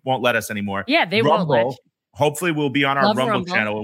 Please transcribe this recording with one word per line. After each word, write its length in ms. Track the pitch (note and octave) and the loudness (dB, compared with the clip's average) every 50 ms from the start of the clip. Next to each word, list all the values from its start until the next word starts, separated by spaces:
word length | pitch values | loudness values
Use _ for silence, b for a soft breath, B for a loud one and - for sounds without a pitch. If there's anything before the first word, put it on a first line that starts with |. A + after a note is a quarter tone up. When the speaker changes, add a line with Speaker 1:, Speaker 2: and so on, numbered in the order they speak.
| - | -4
Speaker 1:
won't 180 | C3 C3 G2+ | -4 -4 0
let 120 | B2 B2 A#2 | 2 2 2
us 160 | A2+ - - | 2 -2 -2
anymore. 340 | G#2+ G#2 G2+ G2+ G2 G2 G2 A#3 | -6 -4 -4 -4 -4 -4 -2 0
Speaker 2:
Yeah, 160 | D4 E4+ B3 | 0 0 0
they 160 | E3 F#3+ A3 | 0 0 0
won't 260 | A#3 D3 D#3+ G#3+ F3 D3+ | 2 2 2 2 2 2
let 80 | C3+ A#2 | 2 2
Speaker 1:
Rumble, 140 | A#2 C3+ | 0 0
Speaker 2:
you. 180 | C3+ - _ _ _ _ _ _ | -4 -10 _ _ _ _ _ _
Speaker 1:
hopefully 400 | _ - D3 D3+ C#3+ - F3+ F3 | _ 0 0 0 0 0 -2 -2
we'll 180 | D#3 D3+ D3 C#3 | 0 0 -2 0
be 140 | A#2 C#3+ C#3+ | 0 2 2
on 120 | C#3 C#3 | 2 2
our 100 | C#3 C3+ | 2 2
Speaker 2:
Love 100 | G#3 A3 | 2 2
Speaker 1:
Rumble 160 | B2+ F3+ A#3 | 0 0 0
Speaker 2:
Rumble. 200 | G#3 F#3+ F3+ F3 | 0 -2 -2 -2
Speaker 1:
channel. 220 | F3 A2+ G#2+ G#2+ G#2+ G#2+ | -2 -2 0 0 -4 -4